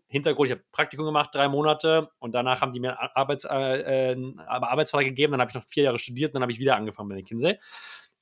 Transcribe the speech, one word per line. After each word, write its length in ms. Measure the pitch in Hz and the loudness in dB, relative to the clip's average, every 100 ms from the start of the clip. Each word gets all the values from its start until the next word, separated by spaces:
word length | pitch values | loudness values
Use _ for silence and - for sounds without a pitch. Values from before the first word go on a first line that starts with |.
| _ | _
Hintergrund, 440 | 143 160 139 139 | -2 0 2 2
ich 60 | 123 | 0
hab 60 | _ | _
Praktikum 340 | - 151 135 | -4 -4 -4
gemacht, 260 | 156 151 147 | -2 0 0
drei 160 | 143 139 | 2 2
Monate 640 | 139 151 151 160 160 151 _ | 4 2 2 4 2 2 _
und 160 | 123 120 | -6 -2
danach 240 | 127 127 | 0 0
haben 120 | 131 | 0
die 60 | 123 | -2
mir 220 | 127 123 | -6 -4
Ar-, 160 | 131 - | -4 0
Arbeits-, 300 | 135 139 143 | 0 -2 -2
äh, 640 | 139 135 135 - 135 131 | -2 0 -2 0 0 0
äh, 220 | 131 131 - - | -2 -6 -12 -6
Ar-, 160 | 123 120 | -4 0
Arbeitsvertrag 360 | 131 156 147 135 | 0 2 2 2
gegeben, 260 | 131 147 | 2 2
dann 80 | 135 | 2
hab 80 | 120 | 0
ich 80 | 123 | -2
noch 80 | |
vier 180 | - - | -4 2
Jahre 160 | 139 117 | 2 2
studiert 320 | - 123 147 | -4 -4 -4
und 40 | |
dann 100 | 131 | -2
hab 60 | 123 | -2
ich 100 | 113 | -2
wieder 160 | 135 120 | 2 2
angefangen 320 | 107 101 104 | 0 -8 -10
bei 80 | 98 | -10
McKinsey. 420 | 92 117 147 202 - - - - - _ | -8 -2 0 -2 -6 -18 -18 -18 -20 _